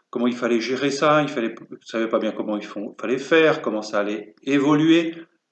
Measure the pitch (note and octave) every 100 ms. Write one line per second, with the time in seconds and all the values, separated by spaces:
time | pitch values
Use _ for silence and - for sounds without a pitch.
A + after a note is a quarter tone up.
0 | - A#2 A#2+ A#2+ A#2 A#2+ A#2+ B2+ C#3+ C3+
1 | D#3 D3+ C#3+ - A2+ - - - - A2+
2 | A2+ A2+ G#2+ - G#2 G#2 - G#2 G2+ -
3 | A2 C3 - E3 D#3 - - G#2+ G#2 G#2
4 | G2+ G#2 - _ C3+ C#3+ C#3 D3 D#3+ E3
5 | E3 E3 - _ -